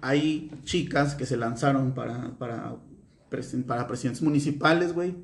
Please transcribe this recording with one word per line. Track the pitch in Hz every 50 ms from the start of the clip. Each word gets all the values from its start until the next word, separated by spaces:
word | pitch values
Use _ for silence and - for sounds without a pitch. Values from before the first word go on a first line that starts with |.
hay | - 131 139 147 151 156 156 147 - - - - -
chicas | - - 180 139 - - 139 143 143 -
que | - 131
se | - 135 117
lanzaron | 117 117 117 - 151 143 135 135 135 127 131
para, | 123 117 117 120 123 123 123 123 -
para | 127 120 117 110 104 117 117 113 - - - - - _ _ _ _ -
presen-, | - 123 - - 131 123 123
para | - 120 120 123 -
presidentes | 127 127 - 127 120 -
municipales, | 156 151 151 143 143 156 - - 160 156 165 170 175 170 165
güey. | 175 180 185 180 -